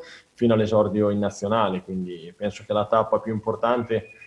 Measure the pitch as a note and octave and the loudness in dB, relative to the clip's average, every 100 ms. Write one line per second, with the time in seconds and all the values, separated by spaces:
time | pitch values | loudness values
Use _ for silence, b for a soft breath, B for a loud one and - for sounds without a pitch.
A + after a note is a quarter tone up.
0 | B B _ - A#2+ A2 G#2+ G#2+ G2+ G#2 | B B _ 0 2 4 4 2 2 2
1 | G#2 G2+ G2+ - G2+ A2+ G2 F#2 F#2+ F#2 | 0 2 -2 -4 -2 2 2 -2 -6 -8
2 | F2+ E2+ E2+ - G2+ - A2 G#2 G2+ A2+ | -6 -10 -14 -8 -8 -8 -2 -2 2 2
3 | G#2+ A2 A2+ G#2+ A2+ A2 A#2 B2 A2+ A2 | 2 -2 -2 -4 -4 -2 0 0 0 -4
4 | - B | -4 B